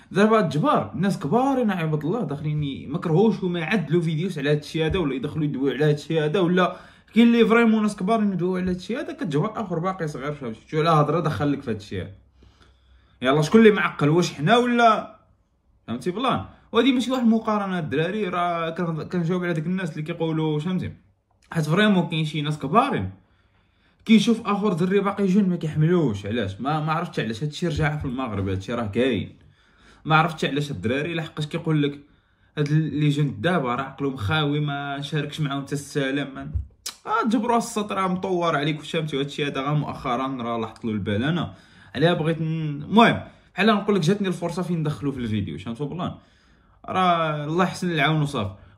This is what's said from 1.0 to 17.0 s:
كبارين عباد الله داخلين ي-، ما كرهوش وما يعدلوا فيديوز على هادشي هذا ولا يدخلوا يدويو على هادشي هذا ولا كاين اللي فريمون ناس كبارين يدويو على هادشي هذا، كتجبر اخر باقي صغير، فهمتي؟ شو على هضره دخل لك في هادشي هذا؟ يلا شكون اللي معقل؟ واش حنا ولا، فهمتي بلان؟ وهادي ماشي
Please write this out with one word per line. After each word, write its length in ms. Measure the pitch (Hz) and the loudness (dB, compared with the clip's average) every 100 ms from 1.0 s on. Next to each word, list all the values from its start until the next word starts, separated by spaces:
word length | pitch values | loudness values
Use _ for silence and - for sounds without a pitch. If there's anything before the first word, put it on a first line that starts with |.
| 196 160 | -2 0
كبارين 520 | 143 226 277 254 220 | 0 2 2 2 0
عباد 340 | 180 156 151 | 0 -2 -2
الله 200 | 147 233 | -2 -2
داخلين 380 | 156 143 151 151 | -4 -6 -4 -4
ي-، 240 | 143 107 73 | -4 -6 -6
ما 120 | 170 | -6
كرهوش 440 | 170 160 220 - | 0 4 4 2
وما 180 | 185 175 | -2 -4
يعدلوا 420 | 160 220 151 175 | -2 -2 0 0
فيديوز 360 | 165 151 185 147 | 0 -2 -2 -2
على 120 | 139 | 0
هادشي 360 | 147 - 156 160 | 0 0 -2 0
هذا 120 | 185 | 0
ولا 160 | 143 | 0
يدخلوا 300 | 131 131 151 | -2 -4 -4
يدويو 300 | 147 123 139 | -4 0 0
على 100 | 123 | 2
هادشي 360 | 151 147 - 160 | 2 2 0 -2
هذا 200 | 151 196 | 0 2
ولا 360 | 175 180 175 - - - _ | 2 2 0 -2 -16 -20 _
كاين 120 | 214 233 | 4 6
اللي 200 | 233 208 | 6 6
فريمون 360 | 226 233 220 | 6 4 4
ناس 140 | 214 - | 2 0
كبارين 360 | 185 226 208 | 0 2 2
يدويو 240 | 175 180 180 | 0 -2 -2
على 140 | 185 | -2
هادشي 260 | 180 - 254 | -4 -4 -6
هذا، 160 | 320 | -8
كتجبر 480 | - 214 143 220 226 | -8 -2 0 0 -4
اخر 180 | 190 165 | -6 -4
باقي 300 | 185 185 156 | -4 -4 -6
صغير، 240 | 131 143 | -6 -8
فهمتي؟ 280 | 147 120 110 - | -8 -10 -12 -6
شو 140 | 151 | 0
على 80 | 165 | 4
هضره 320 | 156 147 170 | 4 4 2
دخل 320 | 156 - 147 | 0 0 -2
لك 100 | 139 | -2
في 80 | - | -4
هادشي 320 | 101 - 95 | -6 -6 -10
هذا؟ 100 | 82 - _ _ - _ _ _ _ _ _ - | -10 -14 _ _ -20 _ _ _ _ _ _ -6
يلا 200 | 127 151 | 0 2
شكون 180 | 151 220 | 4 8
اللي 120 | 220 | 8
معقل؟ 360 | 196 165 - 147 | 6 0 2 2
واش 240 | 170 165 | 4 2
حنا 240 | 135 156 240 | 0 2 4
ولا، 640 | 247 240 233 214 - - _ _ _ _ _ _ - | 4 6 6 4 0 -14 _ _ _ _ _ _ -10
فهمتي 240 | 120 180 | -6 -4
بلان؟ 340 | 185 254 120 98 - _ | -2 0 -2 -4 -16 _
وهادي 200 | 220 254 | 2 4
ماشي 180 | 247 | 4